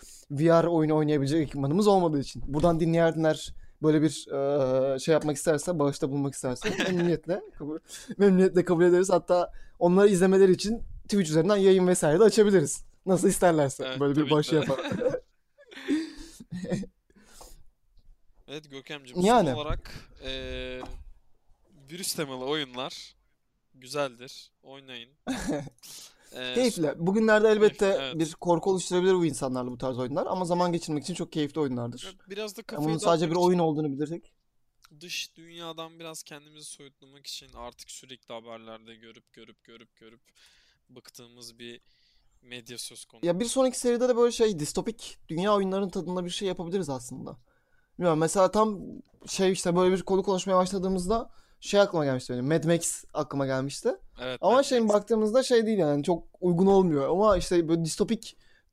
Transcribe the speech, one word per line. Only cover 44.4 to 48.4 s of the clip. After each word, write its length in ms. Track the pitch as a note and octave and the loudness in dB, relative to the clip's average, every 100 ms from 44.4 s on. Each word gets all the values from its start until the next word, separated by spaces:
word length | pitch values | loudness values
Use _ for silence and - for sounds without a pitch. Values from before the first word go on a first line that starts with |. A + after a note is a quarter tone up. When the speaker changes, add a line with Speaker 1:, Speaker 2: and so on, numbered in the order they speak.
| A3 E3+ | 0 0
Speaker 1:
distopik 600 | D3 - G3+ - - - - | -6 -6 -6 -10 -14 -18 -10
dünya 260 | D#3+ G3+ | -4 0
oyunlarının 360 | G#3 F#3+ G3 G3 | 2 0 -2 -4
tadında 340 | F#3+ E3+ F3+ | -6 -6 -6
bir 60 | F3 | -6
şey 180 | - G3 | -6 -6
yapabiliriz 400 | F#3 E3+ F#3+ D3 | -6 -6 -4 -4
aslında. 460 | C3 - C3 - D3 _ _ _ _ _ - | -6 -10 -14 -14 -16 _ _ _ _ _ -4
Bilmiyorum, 200 | F3 D#3 | 0 2
mesela 320 | D#3+ G3+ | 2 4